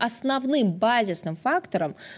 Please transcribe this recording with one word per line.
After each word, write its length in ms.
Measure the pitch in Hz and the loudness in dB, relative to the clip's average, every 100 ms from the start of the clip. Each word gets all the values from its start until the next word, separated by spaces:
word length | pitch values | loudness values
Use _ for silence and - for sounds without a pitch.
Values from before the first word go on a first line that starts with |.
основным 720 | 233 - 262 269 254 294 214 | -2 -2 -2 0 2 2 2
базисным 640 | 170 214 240 208 170 170 160 | 2 2 4 2 -2 -4 -4
фактором, 580 | 254 339 - 190 156 - - | 0 0 0 -2 -2 -6 -16